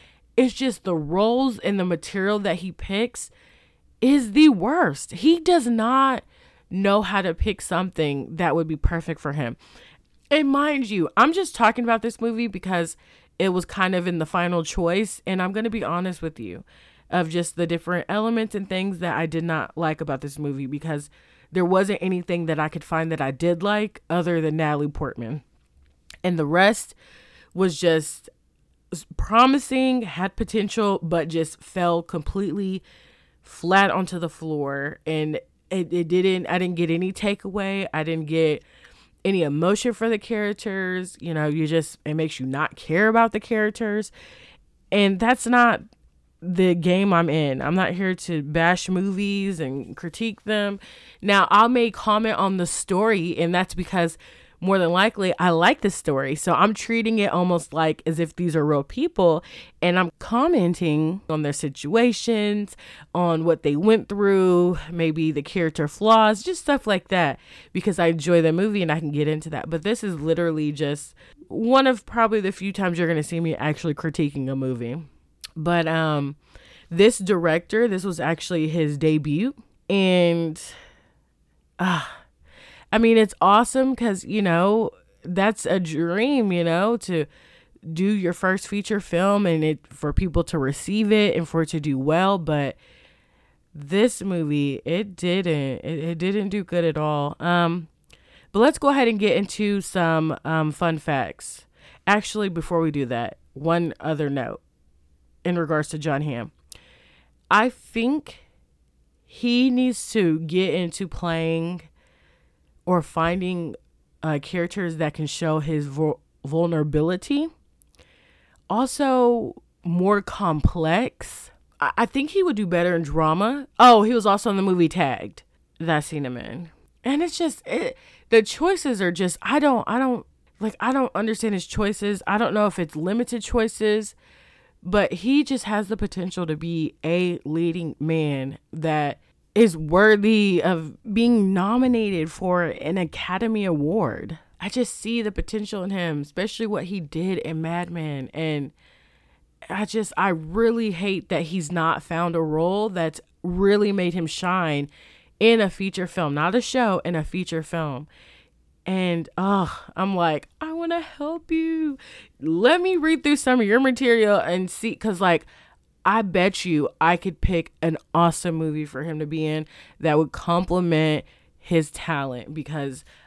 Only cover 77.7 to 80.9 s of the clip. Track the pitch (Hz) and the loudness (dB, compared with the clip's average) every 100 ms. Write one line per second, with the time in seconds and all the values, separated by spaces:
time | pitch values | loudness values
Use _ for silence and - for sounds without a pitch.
77.7 | 214 233 190 190 170 147 165 - 175 156 | 2 2 0 -4 -2 -2 -2 -2 -2 0
78.7 | 165 156 143 156 156 151 147 240 - - | 0 0 2 2 2 0 0 -2 -4 -14
79.7 | _ - 196 190 180 175 170 165 160 - | _ -2 2 4 4 4 2 -2 -6 -14
80.7 | - - | -20 -20